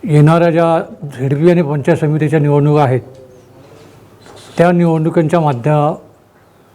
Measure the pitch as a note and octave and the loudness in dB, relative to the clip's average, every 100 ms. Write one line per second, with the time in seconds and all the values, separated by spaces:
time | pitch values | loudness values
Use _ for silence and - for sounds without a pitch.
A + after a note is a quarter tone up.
0 | B3 D3+ D3+ E3+ E3+ E3 E3+ E3 - - | 0 2 4 4 2 0 0 0 -4 -14
1 | C#3+ A#2+ C3+ C#3+ E3 F3 D3+ D3+ C3 D#3+ | -16 -10 -6 0 2 2 0 -4 -2 -2
2 | D#3 D3+ D3+ D#3 D3 C#3+ D3 D3 C#3 B2+ | 0 -2 -2 0 0 2 2 2 2 0
3 | - - - - - - - - - - | -6 -20 -20 -20 -20 -20 -20 -20 -20 -20
4 | - _ - - - - E3+ F3 E3+ D#3+ | -20 _ -20 -20 -20 -2 0 2 0 0
5 | D#3+ E3 D#3 F3 D3+ B2+ A#2 D3+ D3 F#3 | -2 -2 0 0 -2 -2 -2 0 0 -4
6 | - _ _ _ _ _ _ | -14 _ _ _ _ _ _